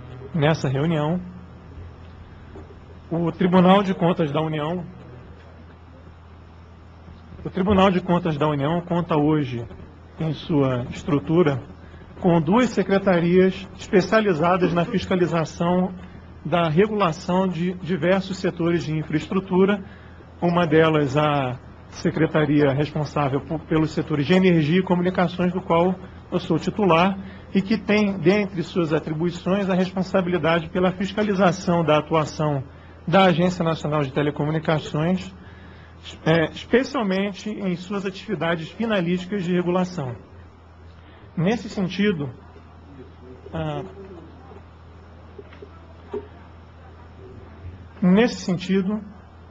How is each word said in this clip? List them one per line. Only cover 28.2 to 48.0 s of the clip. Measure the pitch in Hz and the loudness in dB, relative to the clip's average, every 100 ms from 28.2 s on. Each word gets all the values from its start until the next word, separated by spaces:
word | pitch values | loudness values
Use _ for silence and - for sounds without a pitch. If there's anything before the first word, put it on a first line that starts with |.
| 160 208 196 170 | 2 2 0 -4
suas | 147 185 156 | -4 -2 0
atribuições, | 156 156 156 175 180 - 196 190 | -2 -4 -4 -4 -4 -2 -2 0
a | |
responsabilidade | 185 185 190 180 190 175 175 156 170 160 | 0 0 -2 0 0 0 0 2 0 0
pela | 185 180 | 0 0
fiscalização | 180 196 - 208 190 190 190 - 170 | 0 -4 -2 0 2 2 2 0 2
da | 156 151 | 4 2
atuação | 147 160 147 - 151 139 - - - - - | 2 0 0 -2 -2 -2 -6 -16 -20 -12 2
da | 190 190 | 4 6
Agência | 160 180 180 | 4 2 0
Nacional | 165 156 151 151 | -2 -2 -2 -2
de | 135 | 0
Telecomunicações, | 147 147 143 147 160 160 151 - 151 165 185 - - - - - - - - - - 160 | 0 -2 -2 -2 -2 0 -2 -2 -2 0 -2 -4 -16 -20 -20 -20 -20 -20 -20 -20 -4 2
é, | 165 156 | 2 2
especialmente | - - 247 262 277 202 185 202 190 214 | -4 0 2 2 -2 0 0 -2 -6 -10
em | 214 190 170 | -6 -4 -4
suas | - 202 196 | -6 -6 -6
atividades | 190 - 165 165 170 160 | -8 -8 -2 -2 -2 -4
finalísticas | - 226 208 170 180 - 208 | -6 -2 0 0 -2 -2 -4
de | 170 | 0
regulação. | 180 175 180 180 - 127 113 - - - - - - - - - - - - | 0 0 0 -2 -4 -8 -10 -16 -20 -20 -20 -20 -20 -20 -20 -20 -20 -10 -2
Nesse | 170 233 220 | 0 0 -4
sentido, | 214 175 - 208 165 135 - - - - - - 139 - - - - - | -6 -4 0 0 -2 -6 -12 -20 -20 -20 -20 -20 -20 -20 -20 -20 -20 -10
ah, | 160 156 147 190 196 196 170 - - - - - - - - - - - - - - 392 - - - - 415 - - - - - - - - - - - - - - - - - - | -6 -6 -6 -10 -14 -18 -18 -20 -20 -20 -20 -20 -20 -20 -20 -20 -20 -20 -20 -20 -20 -20 -20 -20 -20 -12 -12 -12 -18 -20 -20 -20 -20 -20 -20 -20 -20 -20 -20 -20 -18 -18 -18 -20 0